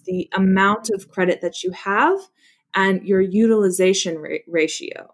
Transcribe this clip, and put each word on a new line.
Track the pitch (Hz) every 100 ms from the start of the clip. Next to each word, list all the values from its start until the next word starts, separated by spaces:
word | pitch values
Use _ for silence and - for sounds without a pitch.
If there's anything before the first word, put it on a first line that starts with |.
| -
the | 180 -
amount | 190 190 190 196 214 220
of | 196 -
credit | - 180 -
that | 175 -
you | 185
have | 180 196 208 294 381 - _ _ _ _
and | 196 190 190
your | - 190
utilization | 196 196 226 220 196 180 185 190 180 160
ra-, | 151 156 -
ratio. | 165 160 - - - -